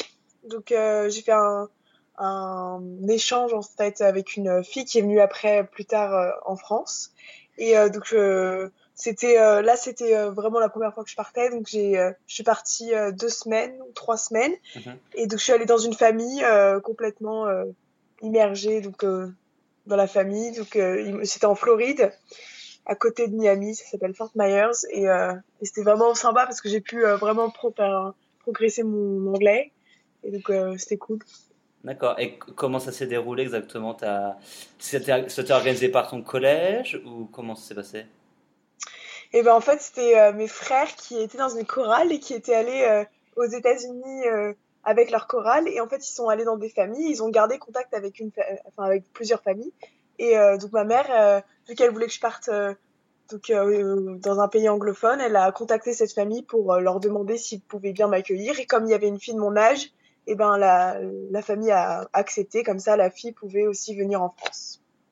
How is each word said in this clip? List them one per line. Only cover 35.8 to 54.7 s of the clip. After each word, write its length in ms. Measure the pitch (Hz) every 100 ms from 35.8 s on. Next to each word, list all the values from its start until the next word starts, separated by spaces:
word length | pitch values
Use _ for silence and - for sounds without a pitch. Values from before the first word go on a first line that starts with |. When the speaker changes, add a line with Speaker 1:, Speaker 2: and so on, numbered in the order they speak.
| 127
Speaker 2:
par 220 | 127 113
ton 120 | 123
collège 800 | - 131 135 156 185 226 247 - 123
ou 180 | 117 110
comment 240 | - 113 110
ça 140 | -
s'est 60 | 104
passé ? 300 | 98 107 107 _ _ _ _ _ _ _ - - - - -
Speaker 1:
Eh 120 | 233
ben, 100 | 233
en 80 | 226
fait, 180 | 233 294
c'était, 400 | - 254 240 220
euh, 140 | 208
mes 140 | 208 214
frères 460 | - - 262 302 -
qui 260 | - 240
étaient 160 | 220 247
dans 120 | 262
une 160 | 226 214
chorale 460 | 269 220 240 339
et 80 | 294
qui 140 | -
étaient 220 | 233 247 226
allés, 260 | 233 262
euh, 220 | 240 208 208 _ _ -
aux 80 | 240
États-Unis, 840 | 240 247 254 247 247 262 269 247
euh, 260 | 214 208 208 _ _
avec 280 | - 214 233
leur 160 | 226 -
chorale. 400 | 240 214 294 330
Et 100 | 233
en 80 | 233
fait, 180 | 269 -
ils 60 |
sont 160 | - 226
allés 160 | 214 226
dans 120 | 220
des 120 | 220
familles. 420 | - 190 254 320
Ils 120 | 294
ont 60 | 220
gardé 300 | 220 220 269
contact 340 | - 247 254
avec 260 | 214 202 196
une 120 | 220
fa-, 100 | 208 - 196 -
enfin, 200 | - 196
avec 180 | 196 -
plusieurs 280 | - 220 226
familles. 280 | 202 196 269 - - _ _ -
Et, 200 | 233 220
euh, 200 | 202 196
donc, 140 | 202
ma 100 | 220
mère, 220 | 208 240 277
euh, 280 | 233 208 202 - _ -
vu 60 | 240
qu'elle 160 | 247
voulait 160 | 220 226
que 60 |
je 60 | -
parte, 300 | 233 - -
euh, 240 | 208 202 196 _ _ _ _ _
donc, 200 | 208 -
euh, 680 | 208 202 208 196 196 190 185
dans 220 | 196 196
un 80 | 202
pays 200 | 220
anglophone, 540 | 214